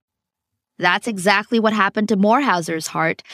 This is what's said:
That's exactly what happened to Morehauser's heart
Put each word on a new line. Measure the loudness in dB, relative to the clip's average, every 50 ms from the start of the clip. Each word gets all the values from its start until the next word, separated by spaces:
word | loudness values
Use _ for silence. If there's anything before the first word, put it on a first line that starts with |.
| _ _ _ _ _ _ _ _ _ _ _ _ _ _ _ -4
That's | -2 0 0 -2 -2 -6
exactly | -6 -2 0 2 2 2 0 0 0 2
what | 2 2 2
happened | 2 0 0 0 -2 -2 0
to | 0
Morehauser's | 2 2 4 2 2 2 0 0 0 -2 -4 -6 -6 -6 -6
heart | -4 -2 -2 -2 -4 -6 -10 -20